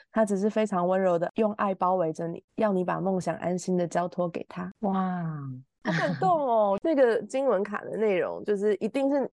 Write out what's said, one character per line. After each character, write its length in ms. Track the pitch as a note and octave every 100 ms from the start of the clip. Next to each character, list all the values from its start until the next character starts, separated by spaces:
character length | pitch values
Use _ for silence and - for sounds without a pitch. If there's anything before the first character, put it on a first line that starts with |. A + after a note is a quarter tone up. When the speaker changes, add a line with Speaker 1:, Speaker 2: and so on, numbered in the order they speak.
| _
Speaker 1:
他 120 | A3
只 140 | G#3+ G3
是 100 | G#3
非 200 | A3 G#3+
常 200 | F3+ F3
温 140 | F#3+
柔 160 | F#3 E3+
的 100 | E3+
用 180 | - G#3+
爱 200 | - G3+
包 220 | F#3+ F3+ F#3
围 180 | D#3+
着 140 | D#3+ E3+
你， 160 | E3+ - -
要 140 | G#3+
你 120 | F#3
把 180 | F3+ E3
梦 180 | F#3 F#3
想 160 | E3+ D#3+
安 200 | E3+ F3+
心 180 | F#3 F3+
的 120 | E3+
交 200 | F3 F3
托 220 | - F3
给 160 | - -
他。 240 | F3+ F#3 -
Speaker 2:
哇。 120 | G3 F#3+ F#3 F3+ E3 D3+ C#3 B2+ - _
Speaker 1:
好 80 | -
感 200 | E3 D4+ C3
动 200 | F#4+ E4 C4+
哦。 300 | A3+ G3+ G3
<laughs> 60 |
这 100 | E4
个 260 | C#4+ A#3+ A3
经 240 | G#3+ C4 C4+
文 160 | F#3+
卡 200 | G#3 G#3
的 140 | - F#3+
内 220 | G#3+ F3+
容 240 | G#2 E2+
就 120 | - G3+
是 200 | G#3+ G3+
一 120 | A3
定 240 | C#4 C4+
是 160 | C#4+ -